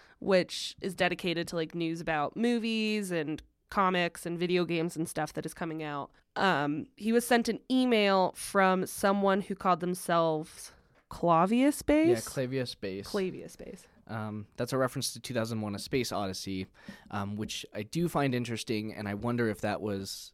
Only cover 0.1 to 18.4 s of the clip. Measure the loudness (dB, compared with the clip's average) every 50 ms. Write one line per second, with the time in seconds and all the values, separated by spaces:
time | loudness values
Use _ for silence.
0.1 | -20 _ 0 2 4 4 4 2 -4 -8 -8 -10 -10 -8 -8 -8 -2 0 0 0
1.1 | 0 -2 -2 -2 -2 -2 -2 -2 -2 -4 -4 -2 -2 -4 -2 -2 -4 -4 -4 -2
2.1 | -2 0 -2 -2 -2 0 0 2 2 0 0 0 0 0 0 0 0 0 -2 -2
3.1 | -2 -2 -2 -2 -4 -6 -8 _ _ _ _ _ 0 2 2 4 4 2 2 0
4.1 | -2 -6 -6 -6 -4 -2 0 2 2 2 2 2 0 0 0 -2 -2 -4 -6 -4
5.1 | -2 -4 -4 -4 -4 -6 -8 -8 -8 -8 -8 -6 -6 -6 -6 -6 -6 -8 -8 -10
6.1 | _ _ _ _ _ 0 2 4 4 4 2 0 0 -2 -4 -8 _ -4 0 2
7.1 | 2 2 4 4 2 2 2 0 -4 -4 -4 0 2 2 4 4 4 4 4 6
8.1 | 6 4 4 2 0 -6 -10 0 4 4 6 6 4 4 0 -2 -2 0 2 2
9.1 | 4 4 4 4 4 2 0 -2 -6 -2 2 2 2 2 2 -2 -4 -4 -2 2
10.1 | 2 4 4 4 2 0 -4 -6 -12 -16 -18 -18 -20 _ _ _ _ _ _ _
11.1 | -6 0 4 6 6 6 6 6 6 6 6 4 4 2 2 4 4 6 6 6
12.1 | 4 4 0 -4 -4 -4 -2 -2 -2 -2 -2 -4 -6 -8 -6 -6 -6 -6 -6 -4
13.1 | -2 -2 -2 -2 -4 -8 -12 -14 -14 -16 -14 -16 -16 -16 -20 _ _ _ _ -10
14.1 | -8 -6 -6 -6 -6 -8 -10 -12 _ -6 -4 -2 0 0 0 0 0 -4 -6 -6
15.1 | -8 -8 -10 -4 -2 -2 -2 -2 -2 -4 -4 -4 -4 -6 -6 -2 -2 0 0 0
16.1 | -2 -2 -2 -4 -4 -6 -6 -6 -6 -6 -6 -8 _ -18 -20 -20 -20 -20 -14 -8
17.1 | -6 -6 -4 -4 -4 -6 -6 -6 -6 -10 -10 -10 -10 -10 -8 -4 -2 -2 -2 0
18.1 | 0 0 0 0 0 -2